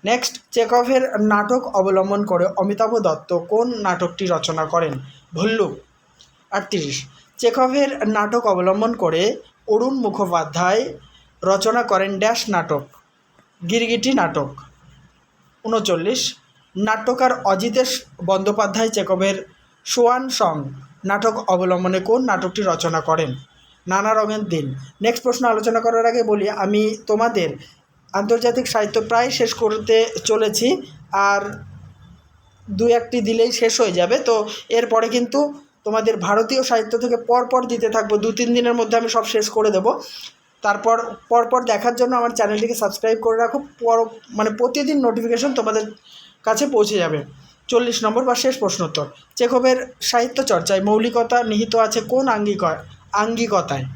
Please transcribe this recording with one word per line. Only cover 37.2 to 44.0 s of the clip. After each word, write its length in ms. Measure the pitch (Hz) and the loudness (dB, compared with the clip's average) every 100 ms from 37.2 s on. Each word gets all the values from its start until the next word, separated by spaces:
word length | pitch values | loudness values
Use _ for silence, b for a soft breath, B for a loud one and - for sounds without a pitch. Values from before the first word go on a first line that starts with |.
| - 247 240 254 240 | 2 0 2 0 0
দিতে 240 | 233 220 | -2 0
থাকবো, 280 | 220 214 208 | 0 0 0
দু 140 | 220 | 0
তিন 220 | 214 240 | -2 0
দিনের 200 | 240 240 | 2 2
মধ্যে 240 | 240 220 233 | 0 2 0
আমি 120 | 226 | 0
সব 160 | 233 - | -2 0
শেষ 240 | 220 214 | -2 -2
করে 220 | 220 214 | 0 2
দেবো। 320 | 190 214 381 B B B B _ _ | 2 0 -2 B B B B _ _
তারপর 540 | 208 202 226 226 233 - _ | -2 0 2 0 -2 -12 _
পরপর 360 | 233 233 254 247 | 2 4 0 2
দেখার 300 | 208 240 240 | 0 0 0
জন্য 200 | 247 247 | 0 2
আমার 140 | 233 | 0
চ্যানেলটিকে 460 | 233 208 214 226 233 | 0 0 0 -2 -2
সাবস্ক্রাইব 440 | 202 208 220 220 | -2 0 0 2
করে 160 | 226 226 | 0 2
রাখো, 220 | 233 269 285 _ | 0 -2 -8 _
পর-, 300 | 233 226 | 2 2